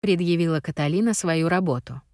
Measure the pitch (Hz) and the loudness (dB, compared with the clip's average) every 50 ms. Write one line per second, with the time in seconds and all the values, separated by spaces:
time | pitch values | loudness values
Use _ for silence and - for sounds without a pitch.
0 | - 202 185 170 180 170 170 165 170 165 160 156 - - 151 - 147 147 156 190 | 2 0 0 2 2 0 2 2 2 2 0 -2 -2 -4 -4 -2 -2 0 0 2
1 | 220 233 214 - - 175 160 165 160 165 175 185 190 170 131 123 - - 123 131 | 2 0 0 0 0 0 0 2 2 2 2 0 0 0 -2 -2 -4 -10 -14 -14
2 | - _ | -14 _